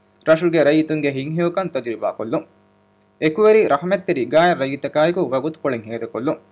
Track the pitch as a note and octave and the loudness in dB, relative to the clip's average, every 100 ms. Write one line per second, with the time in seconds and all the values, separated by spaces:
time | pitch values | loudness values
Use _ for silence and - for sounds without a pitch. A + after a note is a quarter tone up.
0 | _ _ - D#3+ F3 D#3+ C#3+ D#3 D#3 D#3 | _ _ 2 2 4 2 4 4 2 0
1 | C#3+ C3+ C#3 D#3+ E3+ F3 F3+ C3+ A#2+ A2 | -2 -2 -4 -2 -2 -2 -4 -6 -6 -6
2 | G#2 - A2 B2 - _ _ _ _ _ | -6 -6 -4 -6 -6 _ _ _ _ _
3 | _ - D#3 D#3 G#3+ A3 F#3+ C#3+ F3 F#3+ | _ -4 -2 2 4 4 4 0 0 -2
4 | F#3 D3 B2 D3 F3 D3+ C3+ C3+ C#3 D3+ | -2 -4 0 4 4 2 -2 -6 -4 0
5 | D#3 F3+ C#3+ C3 D3 D#3 D3 A#2+ G#2+ A2+ | 0 0 -2 -2 -4 -6 -6 -6 -6 -10
6 | A2+ A2 C3 - _ | -8 -6 -4 -6 _